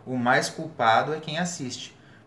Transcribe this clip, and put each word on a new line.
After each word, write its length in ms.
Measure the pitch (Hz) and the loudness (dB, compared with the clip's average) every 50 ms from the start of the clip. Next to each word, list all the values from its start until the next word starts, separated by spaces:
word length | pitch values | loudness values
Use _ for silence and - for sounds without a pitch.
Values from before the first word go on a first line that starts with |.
| - | -10
o 100 | 127 127 | -6 -4
mais 320 | 127 120 123 131 147 147 - | 0 2 4 4 4 2 0
culpado 640 | - - 160 - - - 117 113 113 123 127 147 | -6 -8 -12 -8 -2 2 4 6 6 6 4 0
é 80 | 156 156 | -4 -6
quem 180 | - 151 151 165 | -6 -6 -4 -4
assiste. 560 | 180 175 - - 139 120 - - - - - - - - - - - | -4 -4 -4 -6 -8 -8 -8 -10 -14 -16 -18 -20 -20 -20 -20 -20 -20